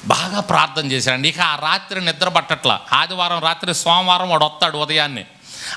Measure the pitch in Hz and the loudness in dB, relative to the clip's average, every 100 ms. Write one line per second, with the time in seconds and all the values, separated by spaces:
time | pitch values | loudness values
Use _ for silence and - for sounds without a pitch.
0 | - 139 175 202 196 - 156 160 143 131 | 0 0 0 -4 0 2 2 0 -2 -2
1 | 123 127 143 160 170 147 151 185 - 190 | 0 0 0 2 0 0 -2 -2 -4 -4
2 | 175 151 185 170 - 180 131 101 - 139 | -4 0 2 2 0 0 2 0 2 0
3 | 165 185 175 175 160 165 180 156 - 170 | 0 -2 -2 0 -2 -2 -4 -2 2 2
4 | 185 180 185 160 151 - 170 147 147 156 | 4 2 4 2 2 0 -2 0 0 0
5 | 147 127 92 - - - - | 0 -4 -12 -18 -20 -14 -12